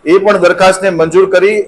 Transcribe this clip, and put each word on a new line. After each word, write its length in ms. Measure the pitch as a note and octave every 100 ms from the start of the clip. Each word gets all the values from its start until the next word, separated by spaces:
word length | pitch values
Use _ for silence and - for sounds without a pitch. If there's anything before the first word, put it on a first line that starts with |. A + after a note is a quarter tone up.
એ 100 | D3 F#3+
પણ 200 | G3 G3+
દરખાસ્તને 520 | F3 F3+ F#3 F#3 F#3+
મંજૂર 360 | E3+ E3 F3+ F#3+
કરી 260 | F#3 G3 G#3+